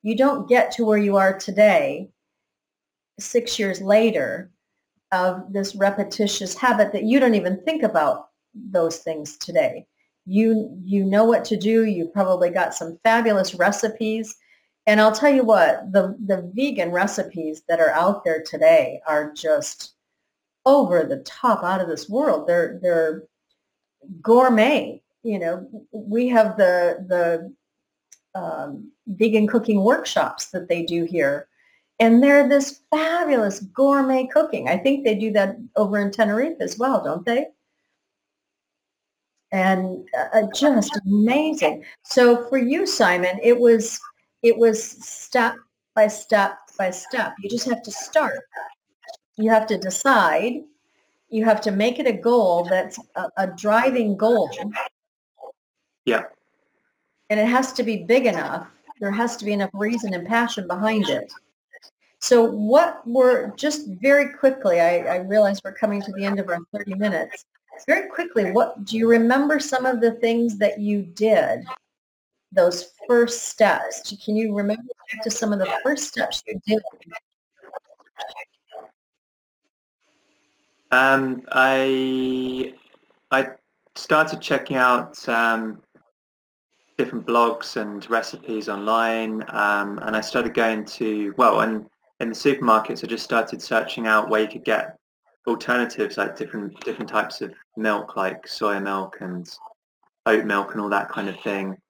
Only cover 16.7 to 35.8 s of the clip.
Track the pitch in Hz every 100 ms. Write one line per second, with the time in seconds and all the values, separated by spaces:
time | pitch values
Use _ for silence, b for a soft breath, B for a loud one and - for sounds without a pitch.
16.7 | 214 175 175 175 - 185 170 156 156 -
17.7 | 170 160 151 180 202 175 156 156 156 156
18.7 | 165 139 - 160 151 151 147 160 151 139
19.7 | - - _ _ _ _ _ _ _ -
20.7 | 285 202 175 156 135 - - 254 208 180
21.7 | 190 175 151 - 214 294 160 156 175 165
22.7 | - 180 170 160 156 - _ _ _ _
23.7 | _ _ _ - 170 220 233 254 226 233
24.7 | 294 - - _ _ 233 202 165 180 190
25.7 | 214 - 220 202 220 247 240 214 - 185
26.7 | 180 175 - 185 180 170 165 180 - _
27.7 | _ _ _ _ _ _ 190 170 160 -
28.7 | - - _ - 185 220 214 214 233 220
29.7 | 208 196 311 - - 151 - - 185 180
30.7 | 175 165 170 165 170 139 143 - _ _
31.7 | _ _ _ 226 233 277 285 262 285 277
32.7 | - _ 302 320 339 320 262 208 196 196
33.7 | - 277 277 262 262 254 302 311 226 131
34.7 | 185 269 277 269 208 220 208 196 - -
35.7 | -